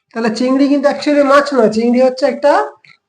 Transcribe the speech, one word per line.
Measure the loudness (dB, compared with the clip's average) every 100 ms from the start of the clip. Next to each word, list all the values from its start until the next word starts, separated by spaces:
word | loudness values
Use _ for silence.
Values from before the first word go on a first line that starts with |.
| _
তাহলে | -6 -6 -2
চিংড়ি | -2 0 0
কিন্তু | 0 0
actually | -2 -2 0
মাছ | 4 2 2
নয়, | 0 0
চিংড়ি | 0 0 2
হচ্ছে | 0 0 -4
একটা | 0 0 0 -2 -10 _ _